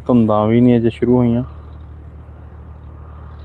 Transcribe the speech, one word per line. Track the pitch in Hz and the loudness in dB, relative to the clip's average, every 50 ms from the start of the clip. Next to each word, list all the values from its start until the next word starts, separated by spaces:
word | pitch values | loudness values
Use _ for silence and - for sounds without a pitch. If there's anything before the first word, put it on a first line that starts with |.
| - - | 2 2
ਧੁੰਦਾਂ | 127 120 113 107 107 107 107 107 | 2 2 4 4 2 2 2 2
ਵੀ | 113 120 | 4 4
ਨਹੀਂ | 123 123 120 117 | 4 6 4 4
ਅਜੇ | 113 117 | 2 0
ਸ਼ੁਰੂ | - - 113 120 123 123 | -2 0 0 2 2 2
ਹੋਈਆਂ। | 123 117 117 120 127 - - - - - - - - - - - - - - - - - - - - - - - - - - - - - - - - - - - - - - - - | 2 2 0 -2 -4 -6 -10 -18 -20 -20 -20 -20 -20 -20 -20 -20 -20 -20 -20 -20 -20 -20 -20 -20 -20 -20 -20 -20 -20 -20 -20 -20 -20 -20 -20 -20 -20 -20 -20 -20 -18 -18 -18 -18 -18